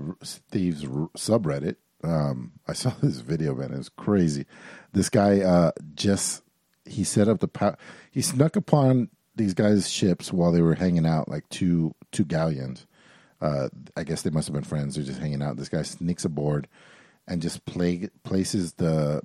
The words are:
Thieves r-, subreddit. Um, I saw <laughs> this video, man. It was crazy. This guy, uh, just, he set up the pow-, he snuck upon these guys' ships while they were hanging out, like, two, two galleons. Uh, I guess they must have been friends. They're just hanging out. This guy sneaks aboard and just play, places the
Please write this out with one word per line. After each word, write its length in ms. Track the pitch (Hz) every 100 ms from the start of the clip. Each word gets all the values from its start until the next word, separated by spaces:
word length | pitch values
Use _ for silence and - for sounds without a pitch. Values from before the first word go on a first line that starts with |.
| 71 - - - -
Thieves 340 | - 90 78
r-, 240 | 73 67 80 -
subreddit. 600 | - 107 82 69 78 - _ _
Um, 480 | 80 80 73 64 60 - -
I 60 |
saw 160 | 80 127 -
<laughs> 60 |
this 180 | 73 69
video, 340 | 58 80 76
man. 180 | 65 65
It 60 | 67
was 100 | 65
crazy. 560 | - - 101 85 71 67 - - - -
This 160 | 101 92
guy, 320 | 113 101 98
uh, 300 | 92 87 82 - -
just, 480 | - 101 101 - - _ _ _ _
he 180 | - -
set 240 | 95 - 104
up 120 | 101
the 80 | 85
pow-, 280 | - 104 - - - -
he 100 | 135
snuck 360 | - 127 156 214
upon 520 | - 151 131 131 113 _ _ -
these 180 | 104
guys' 340 | 92 107 104 87
ships 460 | - 101 87 -
while 180 | 92 87
they 80 | 85
were 140 | 82
hanging 320 | 78 90 87 82
out, 240 | 80 -
like, 180 | 76 -
two, 460 | - 92 87 80 - -
two 140 | - 85
galleons. 600 | 80 82 71 65 64 - _ _ _ _ -
Uh, 280 | 80 71 67 - - -
I 80 |
guess 160 | 80 82
they 80 | 92
must 200 | 76 -
have 60 |
been 100 | 71
friends. 320 | 71 78 71 69
They're 80 |
just 160 | 67 64
hanging 200 | 76 71
out. 160 | 71 65
This 140 | 69
guy 100 | 82
sneaks 460 | 73 - 85 87 90
aboard 420 | 76 73 73 - _ - - _ _ -
and 140 | 87
just 240 | 82 -
play, 460 | - 90 87 87 101 _
places 520 | - 95 92 107 85
the 480 | - 85 78 73 76